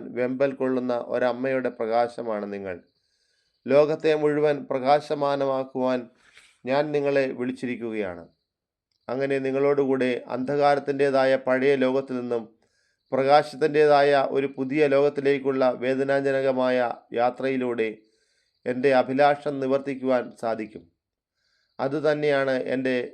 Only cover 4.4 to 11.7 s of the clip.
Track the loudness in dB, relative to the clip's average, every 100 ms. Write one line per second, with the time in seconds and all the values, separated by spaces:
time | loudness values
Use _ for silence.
4.4 | 2 0 -4 -2 2 2 2 -2 -2 0
5.4 | -2 -2 -4 -4 -2 -2 -6 _ _ _
6.4 | _ _ -2 0 0 0 0 2 0 -2
7.4 | -6 -6 -6 -6 -6 -4 -6 -8 -14 _
8.4 | _ _ _ _ _ _ -8 -4 -2 -2
9.4 | -2 0 2 2 2 0 0 -2 -6 -6
10.4 | -4 0 2 2 0 0 2 2 2 2
11.4 | 0 2 2